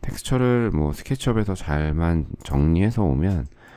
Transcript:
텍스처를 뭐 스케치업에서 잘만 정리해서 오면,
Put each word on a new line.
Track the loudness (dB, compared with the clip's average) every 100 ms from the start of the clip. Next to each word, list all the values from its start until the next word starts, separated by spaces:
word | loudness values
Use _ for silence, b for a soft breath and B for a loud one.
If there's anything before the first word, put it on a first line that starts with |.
텍스처를 | -6 -8 -2 2 4 2 2
뭐 | 2 0
스케치업에서 | -2 -6 -4 0 0 0
잘만 | -2 -2 -2 0 0 0 0 -2 -8
정리해서 | -4 2 2 4 2 2
오면, | 0 2 0 -2 -4 B B